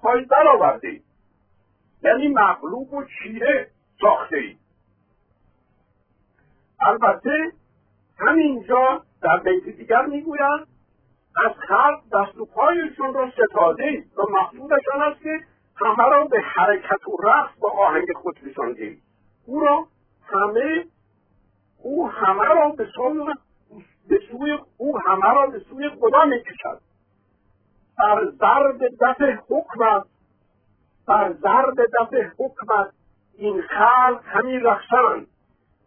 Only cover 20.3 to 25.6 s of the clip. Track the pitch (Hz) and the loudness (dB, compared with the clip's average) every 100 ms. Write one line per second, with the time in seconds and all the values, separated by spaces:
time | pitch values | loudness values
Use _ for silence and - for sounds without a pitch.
20.3 | 202 208 226 285 330 339 _ _ _ _ | -4 -2 -2 -2 -4 -8 _ _ _ _
21.3 | _ _ _ _ _ 247 294 262 - 190 | _ _ _ _ _ -8 -4 -4 -2 -2
22.3 | 196 247 320 294 294 214 - 254 311 294 | 0 2 4 2 -2 -8 -6 -6 -4 -6
23.3 | 269 _ _ _ 214 _ _ - 392 - | -10 _ _ _ -20 _ _ -2 -2 -2
24.3 | 240 294 294 - - 269 240 185 190 202 | -10 -6 -8 -10 -10 -6 -2 0 2 4
25.3 | 277 277 226 | 4 2 -2